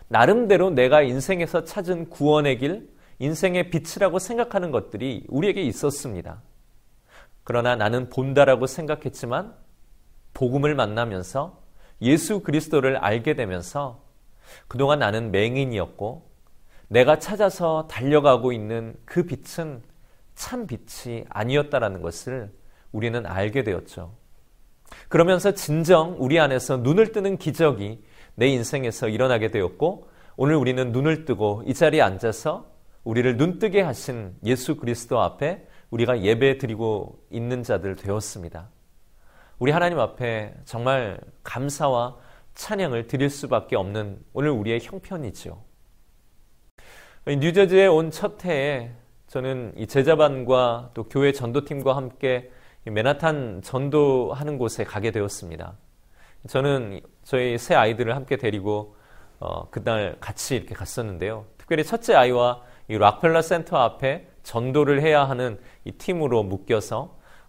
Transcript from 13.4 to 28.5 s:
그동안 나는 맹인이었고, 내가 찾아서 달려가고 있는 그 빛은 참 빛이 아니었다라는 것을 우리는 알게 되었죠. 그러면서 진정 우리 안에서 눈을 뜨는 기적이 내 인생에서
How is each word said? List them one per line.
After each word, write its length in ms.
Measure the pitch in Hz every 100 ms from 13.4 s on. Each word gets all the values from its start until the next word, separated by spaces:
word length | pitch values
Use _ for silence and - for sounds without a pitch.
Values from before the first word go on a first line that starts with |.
| 107 90 90 143 139 120 - _ _ - - - -
그동안 320 | 120 135 147
나는 320 | 110 110 117
맹인이었고, 960 | 95 110 131 131 107 82 - 104 151 - - _ - - - -
내가 320 | 110 127 156
찾아서 680 | - 208 202 185 170 156 156
달려가고 640 | - 135 151 143 123 127
있는 420 | 117 107 113 113 - -
그 180 | 175
빛은 600 | 175 127 - - 156 127 - - - - - -
참 300 | - 247 208
빛이 600 | 117 - - 123 117 -
아니었다라는 720 | - 113 143 147 135 110 92
것을 500 | 85 - - 131 101 - - - -
우리는 340 | 110 117 120 92
알게 380 | 92 104 127
되었죠. 500 | 110 85 - - 90 107 - - - _ - _ - - -
그러면서 460 | - 170 185 196
진정 600 | 196 - 151 160 170 165 180
우리 200 | 127 165
안에서 380 | 143 131 127 131
눈을 340 | 123 175 220
뜨는 260 | 220 190 190
기적이 680 | 160 - 156 110 101 113 - - - -
내 120 |
인생에서 600 | 127